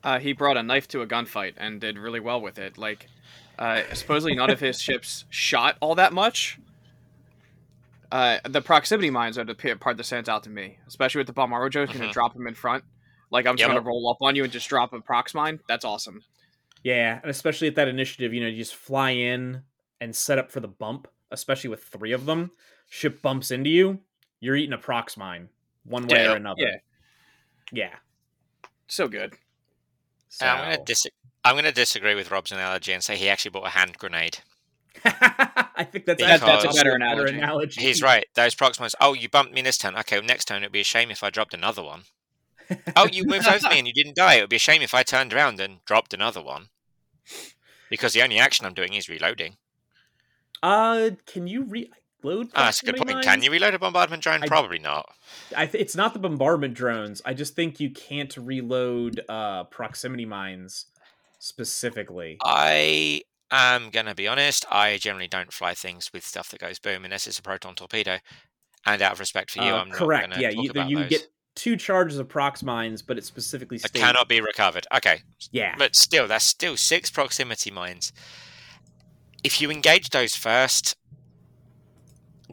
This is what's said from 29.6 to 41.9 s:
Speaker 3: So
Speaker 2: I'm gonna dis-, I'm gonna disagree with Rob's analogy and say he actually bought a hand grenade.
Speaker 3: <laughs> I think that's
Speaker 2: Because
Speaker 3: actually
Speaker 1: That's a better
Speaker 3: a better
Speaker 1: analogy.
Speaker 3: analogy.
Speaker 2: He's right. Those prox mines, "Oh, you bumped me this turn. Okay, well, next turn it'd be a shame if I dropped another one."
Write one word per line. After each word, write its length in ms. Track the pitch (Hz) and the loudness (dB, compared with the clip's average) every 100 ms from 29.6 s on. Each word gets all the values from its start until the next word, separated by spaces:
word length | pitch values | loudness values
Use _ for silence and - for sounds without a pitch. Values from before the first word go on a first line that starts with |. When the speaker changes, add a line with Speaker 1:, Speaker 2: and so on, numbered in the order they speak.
| _ _ _ _ _ _ _ | _ _ _ _ _ _ _
Speaker 3:
So 180 | - 131 | -2 0
Speaker 2:
I'm 240 | 127 147 | 0 -2
gonna 140 | 160 | -4
dis-, 220 | 135 117 - _ _ _ | -2 -2 -2 _ _ _
I'm 120 | 123 135 | 4 6
gonna 160 | 151 | 2
disagree 420 | 127 120 - 104 | 2 2 2 2
with 160 | 104 90 | 0 0
Rob's 220 | 98 92 | -4 -4
analogy 400 | 98 92 92 92 | -6 -4 -4 -4
and 100 | 92 | -4
say 140 | - 101 | -2 -2
he 120 | 98 | 0
actually 220 | 98 107 | 0 -2
bought 160 | 95 95 | -6 -2
a 40 | |
hand 280 | 92 92 90 | 2 0 0
grenade. 400 | 98 85 82 - _ _ _ | -6 -4 -4 -6 _ _ _
Speaker 3:
<laughs> 300 | _ _ - | _ _ -2
I 800 | 226 - 370 - 254 - - - 175 | -2 4 4 4 -2 0 -4 -4 -8
think 160 | 202 190 | -6 -2
that's 160 | 170 | 2
Speaker 2:
Because 200 | 180 165 | 6 8
Speaker 3:
actually 100 | 113 | 8
Speaker 1:
That's 120 | - | 6
a 40 | - | 6
better 220 | 151 143 123 | 4 4 4
Speaker 3:
a 20 | |
better 160 | 120 117 139 | 0 0 -2
Speaker 1:
analogy. 100 | 139 | -2
Speaker 3:
analogy. 420 | 147 151 151 139 | -4 -2 -4 -2
Speaker 2:
He's 180 | 135 123 | 0 4
right. 240 | 135 120 - | 6 6 4
Those 200 | - 120 | 2 2
prox 240 | - 135 - | 4 2 2
mines, 140 | 117 - | -8 4
"Oh, 120 | 143 | 4
you 160 | 135 117 | 4 2
bumped 240 | 143 131 | 2 4
me 80 | 131 | 0
this 140 | 131 - | 0 0
turn. 160 | 101 95 | -2 -4
Okay, 220 | 107 104 | -2 -2
well, 80 | 110 | 0
next 200 | 127 - | 0 0
turn 160 | 101 | -4
it'd 100 | 101 | -4
be 80 | 104 | -2
a 40 | |
shame 260 | 98 117 117 | 0 2 0
if 120 | 101 | -2
I 80 | 101 | -4
dropped 220 | 107 110 | -2 -4
another 280 | 90 92 101 | -2 -4 -4
one." 220 | 78 | -10